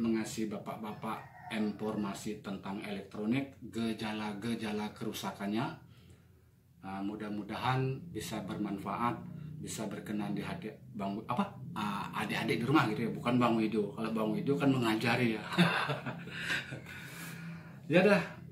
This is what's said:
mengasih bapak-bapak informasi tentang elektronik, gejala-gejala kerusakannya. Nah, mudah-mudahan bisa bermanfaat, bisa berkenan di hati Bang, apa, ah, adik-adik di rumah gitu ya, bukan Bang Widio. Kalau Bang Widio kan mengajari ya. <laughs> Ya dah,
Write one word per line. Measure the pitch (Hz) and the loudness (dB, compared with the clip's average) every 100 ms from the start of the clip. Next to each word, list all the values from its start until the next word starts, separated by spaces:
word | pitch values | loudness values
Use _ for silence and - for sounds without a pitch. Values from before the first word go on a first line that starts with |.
mengasih | 113 110 107 - 107 | 2 2 0 -2 -2
bapak-bapak | 104 - 98 107 - 113 110 - - - | -4 -6 -6 -6 -6 -6 -6 -10 -14 -6
informasi | 110 107 104 107 104 101 95 107 104 | 0 0 0 -2 -2 -2 -4 -6 -6
tentang | 101 95 98 101 | -6 -6 -6 -6
elektronik, | 104 98 - 101 107 135 139 - 110 | -6 -6 -8 -2 2 2 0 -8 -8
gejala-gejala | 107 113 107 107 107 107 101 117 107 107 104 104 | -2 -2 0 -4 -4 -4 -4 -4 -2 -2 -2 -4
kerusakannya. | - 107 98 98 - 101 110 160 165 - - - - - - - - - - | -4 -6 -4 -4 -4 -2 0 -2 -6 -16 -20 -20 -20 -20 -20 -20 -20 -20 -14
Nah, | 95 98 | -8 -4
mudah-mudahan | 101 107 107 104 101 98 120 131 131 135 - | -4 -4 -4 -4 -4 -2 2 2 2 -2 -6
bisa | 110 - 104 | -6 -4 -4
bermanfaat, | 101 - 101 98 101 98 120 117 - - - - | -4 -2 -2 -2 -2 0 0 0 -6 -10 -10 -10
bisa | - - 104 | -8 -4 -4
berkenan | - - 104 104 101 | -4 -4 -2 -2 -2
di | |
hati | 92 - 107 - - | -4 -6 -8 -10 -10
Bang, | 101 98 104 - | -4 -4 -2 -2
apa, | 131 196 - - | 0 0 -4 -8
ah, | 110 107 101 - | -4 -2 -2 -4
adik-adik | - 107 - 113 117 | -4 -2 0 2 2
di | 120 | 6
rumah | 147 120 | 6 6
gitu | 107 110 | 2 -2
ya, | - | 0
bukan | 123 127 | 4 6
Bang | 120 113 | 6 6
Widio. | 107 107 101 - | 4 2 0 -2
Kalau | 110 | -2
Bang | 110 110 104 | 2 2 2
Widio | 135 139 | 2 4
kan | 139 | 6
mengajari | 131 113 110 120 120 120 107 | 6 4 4 4 4 4 2
ya. | - | 2
<laughs> | - 170 - - 147 - - - - - - - - - - - - - - - - - - - | 4 6 4 0 -2 -4 -8 -8 -6 -2 -2 -4 -10 -10 -12 -12 -12 -10 -10 -10 -12 -14 -10 4
Ya | 170 | 8
dah, | 202 185 - - - | 10 8 4 -6 -2